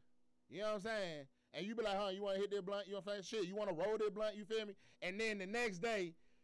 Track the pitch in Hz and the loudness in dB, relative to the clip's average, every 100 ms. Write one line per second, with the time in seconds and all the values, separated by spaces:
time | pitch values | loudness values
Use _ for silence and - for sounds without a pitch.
0 | - - - _ - 151 214 214 214 220 | -16 -20 -20 _ -12 -2 0 0 0 -2
1 | 180 151 139 _ _ 135 196 233 214 196 | -2 -4 -10 _ _ -6 -2 0 2 2
2 | 202 190 202 196 202 202 185 202 190 196 | 2 0 0 2 2 0 0 -2 -2 -4
3 | 190 208 180 220 175 202 202 160 196 226 | -2 -4 -2 0 0 0 0 2 2 4
4 | 214 196 214 208 196 220 208 196 - - | 2 2 -2 -2 -2 0 0 -6 -16 -6
5 | 175 196 220 202 185 233 240 175 233 214 | -4 0 0 0 0 0 0 0 0 2
6 | 175 - - - | 0 -6 -20 -20